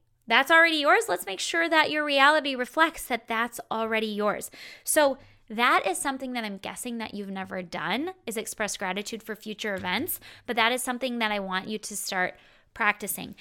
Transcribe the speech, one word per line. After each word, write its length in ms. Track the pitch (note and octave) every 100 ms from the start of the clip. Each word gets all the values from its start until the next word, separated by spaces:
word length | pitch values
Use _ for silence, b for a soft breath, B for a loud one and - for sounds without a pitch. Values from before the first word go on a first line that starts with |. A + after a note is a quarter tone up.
| _ _ -
that's 240 | A#3 C4+
already 260 | E4 E4 D#4
yours. 300 | C#4+ G4+ G#4
Let's 180 | F#4 -
make 140 | F#4
sure 280 | - E4+ E4
that 220 | D#4+ D4+
your 140 | D4+
reality 500 | D4 C#4 C4+ D#4 C#4
reflects 500 | B3+ B3 D#4 D#4+ E4 -
that 200 | A#3 -
that's 320 | A3+ A#3 - -
already 380 | A3 A3 A3 A3
yours. 420 | G#3 G#3 - - B B B
So 340 | - D#4 C#4+ C4 b b b
that 360 | A3 B3 F4
is 140 | F#4+ E4+
something 360 | C#4+ C4+ C4
that 100 | B3
I'm 140 | G#3+ G3
guessing 400 | - F#3 B3 A#3
that 160 | A3
you've 160 | G3+ G3
never 320 | F#3+ F#3+ G3
done, 520 | F3 E3+ D#3 A3+ F4 F#4 -
is 100 | G#3+
express 400 | - - G3+ -
gratitude 480 | F#3+ F#3+ G3+ G#3+
for 100 | -
future 400 | G#3 G#3+ G#3 A3
events. 460 | F#3+ F#3 G3 F4 - B B -
But 80 |
that 160 | A#3 A3+
is 140 | B3
something 340 | C4 B3 C4 A#3+
that 140 | A3
I 80 | G#3
want 260 | F#3+ F#3 -
you 120 | G#3+
to 180 | - G3+
start 400 | - F#3+ F#3 - b b b
practicing. 600 | - G#3 G3+ G3 - - -